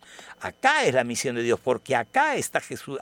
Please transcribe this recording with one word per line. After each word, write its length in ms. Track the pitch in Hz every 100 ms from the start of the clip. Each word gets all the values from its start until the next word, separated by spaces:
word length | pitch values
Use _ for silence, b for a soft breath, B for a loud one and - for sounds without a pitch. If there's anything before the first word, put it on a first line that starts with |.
| B B B B
Acá 440 | 92 - 262 302
es 100 | 208
la 100 | 127
misión 320 | 120 117 135 120
de 60 |
Dios, 180 | 120 107
porque 340 | 131 117 - 123
acá 400 | 117 262 302 226
está 240 | - 151
Jesús, 380 | - 123 - 135